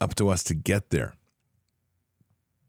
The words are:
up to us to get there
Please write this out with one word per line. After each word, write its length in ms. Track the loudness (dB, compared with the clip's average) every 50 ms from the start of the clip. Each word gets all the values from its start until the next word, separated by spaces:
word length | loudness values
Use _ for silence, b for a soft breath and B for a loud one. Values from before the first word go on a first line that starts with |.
up 140 | -4 -2 0
to 160 | 0 2 2
us 120 | 2 0 0
to 100 | -2 -4
get 340 | -2 0 0 0 0 0 0
there 240 | -2 -2 -2 -2 -8 _ _ _ _ _ _ _ _ _ _ _ _ _ _ _ _ _ _ _ _ _ _ _ _ _ _ _ _ _ _